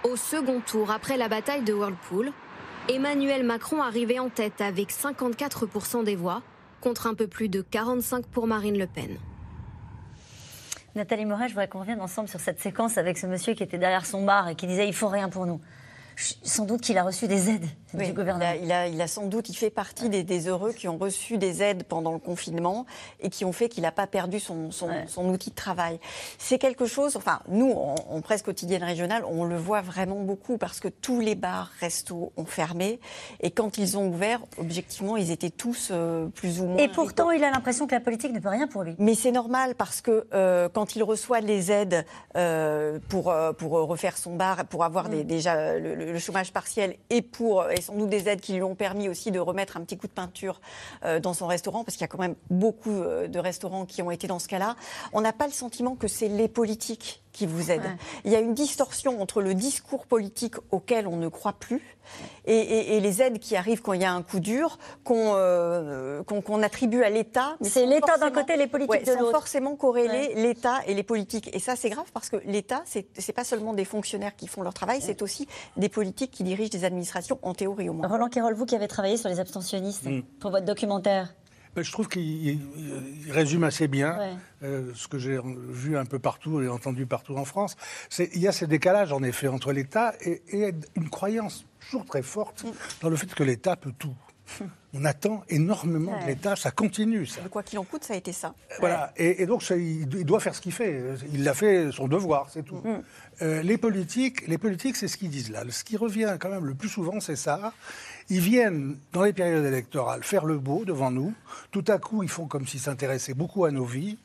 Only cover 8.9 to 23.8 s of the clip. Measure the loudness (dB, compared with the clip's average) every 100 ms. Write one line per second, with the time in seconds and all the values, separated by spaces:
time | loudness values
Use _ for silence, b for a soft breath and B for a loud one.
8.9 | -4 -8 -8 -12 -14 -14 -14 -14 -14 -16
9.9 | -16 -18 B B B B B B B B
10.9 | -6 -2 0 0 0 -2 0 -2 -4 -6
11.9 | -4 -4 -4 -6 -4 -4 -4 -4 0 0
12.9 | 2 0 0 -2 -2 -2 -2 -2 0 2
13.9 | 2 0 0 4 4 4 -2 -2 2 2
14.9 | 2 0 0 -2 -2 -2 -4 B B B
15.9 | B B B -6 -6 -2 0 2 0 2
16.9 | 4 4 0 2 4 4 2 0 -8 -10
17.9 | -4 -2 0 0 2 2 0 2 2 2
18.9 | 0 -2 -2 -2 -2 -2 0 0 0 -6
19.9 | -2 0 2 2 0 0 0 0 -2 -4
20.9 | -2 -2 -2 -2 0 0 2 2 2 -2
21.9 | -2 0 -2 -4 -6 -4 0 0 0 -6
22.9 | B B B -6 -2 -4 0 0 0